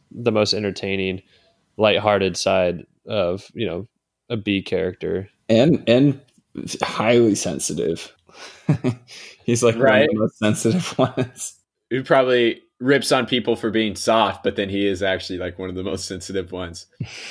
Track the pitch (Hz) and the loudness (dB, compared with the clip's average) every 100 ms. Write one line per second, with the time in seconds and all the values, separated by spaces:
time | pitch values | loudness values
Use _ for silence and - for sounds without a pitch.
0 | _ - 120 107 104 104 101 92 98 98 | _ -4 0 2 2 0 -2 -4 -4 -2
1 | 95 92 _ _ _ _ _ - 107 90 | -2 -4 _ _ _ _ _ 0 2 4
2 | 107 101 95 87 95 95 90 87 - _ | 4 2 2 0 0 2 2 -2 -10 _
3 | - 107 87 98 - 98 101 87 110 _ | -6 -2 -2 -2 -10 -8 -6 -6 -10 _
4 | _ _ - 117 104 98 - 90 92 90 | _ _ -8 -6 -2 -2 -2 -4 -4 -4
5 | 87 90 98 _ - 113 147 139 - 123 | -6 -6 -6 _ 0 4 4 2 2 4
6 | 143 135 _ _ _ - - - - - | 4 2 _ _ _ -14 -10 -6 -6 -2
7 | 110 120 113 98 95 71 - 78 - 82 | 2 4 4 2 -2 -6 -6 -4 -4 -4
8 | - _ _ - - - - 147 127 120 | -8 _ _ -20 -20 -12 -4 -2 -2 -6
9 | _ - - - - 117 120 113 131 131 | _ -20 -20 -12 -2 2 2 4 4 4
10 | 147 110 107 - 107 107 117 175 - - | 4 2 -2 0 0 2 0 0 -2 -2
11 | 127 - 120 - - - _ _ - 131 | -2 0 -6 -6 -14 -14 _ _ -6 -6
12 | 131 139 127 123 117 - _ - 127 139 | 2 4 4 4 2 0 _ -6 2 2
13 | - 135 113 127 113 110 113 110 107 92 | 4 0 2 -2 0 -2 0 0 -2 -2
14 | - 113 101 95 - 101 98 98 101 90 | 2 4 2 0 -4 -2 -4 0 0 0
15 | 95 92 - 90 90 90 92 92 95 90 | -2 -2 -4 -8 -8 -8 -8 -6 -6 -6
16 | - 92 - 98 90 90 87 85 - - | -8 -10 -8 -8 -6 -10 -10 -12 -20 -12
17 | - - - | -12 -12 -18